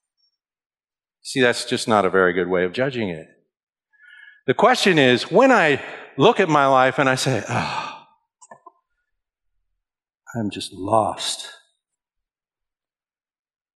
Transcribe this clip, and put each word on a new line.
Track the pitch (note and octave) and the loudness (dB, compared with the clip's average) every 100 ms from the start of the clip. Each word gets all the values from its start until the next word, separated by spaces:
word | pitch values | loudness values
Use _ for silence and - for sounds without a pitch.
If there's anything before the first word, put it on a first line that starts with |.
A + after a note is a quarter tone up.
| _ _ _ _ _ _ _ _ _ _ _ _ | _ _ _ _ _ _ _ _ _ _ _ _
See, | - C#3 | -10 -2
that's | B2 A2+ - | 0 -2 -4
just | B2 - | -6 0
not | G#2+ F#2 | 2 2
a | |
very | F#2+ F2+ | 2 0
good | F2+ F2+ | 0 -2
way | F2+ F2+ | -2 -2
of | |
judging | A#2 C3+ B2 G#2 | -4 -6 -6 -8
it. | E2 D#2 _ _ _ _ _ _ _ - - - _ - | -8 -14 _ _ _ _ _ _ _ -20 -20 -20 _ -4
The | |
question | - A3+ B3 G#3 D#3+ | 2 2 2 2 4
is, | C3 B2 - | 4 2 2
when | F3 C4+ | 2 4
I | A#3 D#3+ C#3 - - - - | 4 2 0 -4 -18 -12 0
look | E3 A#3+ | 2 4
at | F#3 | 2
my | D3+ C#3 | 2 4
life | C3 C3 B2+ | 4 4 2
and | C3+ | 0
I | C3 | 0
say, | C3+ A2+ - | -2 -4 -4
"Oh, | A#2 D#2+ - - - - _ _ _ - - _ _ _ _ _ _ _ _ _ _ _ _ _ _ _ _ - A#2+ | -6 -6 -8 -10 -14 -20 _ _ _ -20 -20 _ _ _ _ _ _ _ _ _ _ _ _ _ _ _ _ -12 -8
I'm | G#2 | -6
just | F#2+ - | -8 -12
lost," | F#2+ F#2+ A2 G2 D#2+ - - - - _ _ _ _ _ _ _ _ _ _ _ _ _ _ _ _ _ _ _ _ _ | -12 -2 0 0 -4 -8 -10 -12 -20 _ _ _ _ _ _ _ _ _ _ _ _ _ _ _ _ _ _ _ _ _